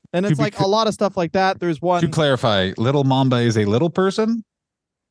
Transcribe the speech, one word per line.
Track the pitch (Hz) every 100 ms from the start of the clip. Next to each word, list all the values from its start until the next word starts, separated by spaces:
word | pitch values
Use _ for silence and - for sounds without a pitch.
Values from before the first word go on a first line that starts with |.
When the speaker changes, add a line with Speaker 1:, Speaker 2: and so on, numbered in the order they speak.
| _
Speaker 1:
And | 170
Speaker 2:
To | 185
Speaker 1:
it's | 147
Speaker 2:
be |
Speaker 1:
like | 214
Speaker 2:
cl- | - 196
Speaker 1:
a |
lot | 214 220
of |
stuff | - 196 190
like | 165
that. | 190 190 196
There's | 175 147
one | 175 175
Speaker 2:
To | 165
clarify, | 156 147 127 123 101 92 92
Little | 117 143
Mamba | 135 131 135 123
is | 120 110
a |
little | 101 110 170
person? | - 190 190 220 233 - _ _ _ _ _ _